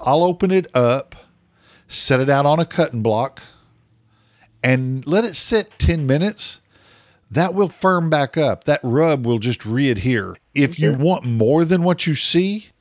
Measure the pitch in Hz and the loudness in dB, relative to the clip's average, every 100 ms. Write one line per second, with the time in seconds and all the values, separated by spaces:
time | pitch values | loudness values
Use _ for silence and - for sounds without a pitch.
0 | - 147 175 175 190 190 - 127 120 131 | 0 2 2 0 0 0 0 0 2 0
1 | - - - _ _ _ _ _ - - | -4 -18 -20 _ _ _ _ _ -12 -6
2 | - 131 135 139 143 160 165 - 156 117 | 0 0 2 2 2 2 0 -2 -2 0
3 | 110 107 131 - - _ _ _ _ _ | 0 0 -2 -8 -20 _ _ _ _ _
4 | _ _ _ _ _ _ 127 127 127 131 | _ _ _ _ _ _ 0 0 0 -6
5 | 135 185 226 165 - 220 202 - - 165 | -2 -2 -2 -4 -2 -2 -4 -4 -2 0
6 | 139 139 180 - - - _ _ _ _ | 0 0 0 -6 -10 -12 _ _ _ _
7 | _ _ - 113 180 180 190 - 190 180 | _ _ -8 -2 -2 0 -2 0 0 2
8 | 165 156 139 - 143 92 - 147 127 127 | 2 0 0 0 0 0 -2 -2 0 2
9 | 165 143 120 117 113 117 107 117 139 107 | 2 2 0 0 -2 -4 -4 -2 0 0
10 | 127 120 92 87 _ 139 147 165 156 135 | 0 -2 -4 -10 _ -2 0 0 -2 0
11 | 156 180 123 117 110 151 165 180 175 175 | 0 0 -2 0 2 4 2 2 2 0
12 | - 143 - 170 190 214 - _ | -2 -2 0 0 0 -2 -10 _